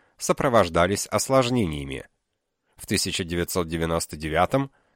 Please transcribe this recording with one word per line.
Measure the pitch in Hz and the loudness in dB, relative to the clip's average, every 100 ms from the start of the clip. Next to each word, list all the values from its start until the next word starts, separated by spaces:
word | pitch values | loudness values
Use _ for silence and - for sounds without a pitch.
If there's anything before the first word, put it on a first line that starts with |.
| _ - | _ -10
сопровождались | - - 143 113 85 85 90 101 - | -4 0 4 4 4 4 2 0 -2
осложнениями. | 107 - 131 120 123 90 76 69 - - _ _ _ _ _ _ - | -2 2 2 2 0 0 -4 -8 -10 -12 _ _ _ _ _ _ -18
В | - | -4
тысяча | 104 98 - | -2 -2 -4
девятьсот | 85 87 85 92 82 | -4 -2 -2 -2 -2
девяносто | 82 82 82 - 78 | -2 0 -2 -4 -8
девятом | 78 80 90 135 135 _ _ | -2 2 2 2 -2 _ _